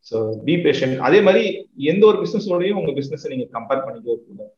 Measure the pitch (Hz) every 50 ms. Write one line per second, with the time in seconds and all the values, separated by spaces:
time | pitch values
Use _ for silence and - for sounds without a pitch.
0 | _ - - 113 113 110 113 107 107 127 165 175 175 - 139 - 135 127 131 127
1 | 120 127 160 208 202 190 196 226 226 196 - - - _ _ - 135 151 165 202
2 | 214 214 202 - 175 170 - 214 - - 180 175 180 196 208 190 165 156 135 143
3 | 135 - 156 143 - 151 135 127 120 - - 117 117 - 135 131 131 139 120 117
4 | 113 120 117 113 - _ 98 98 107 107 _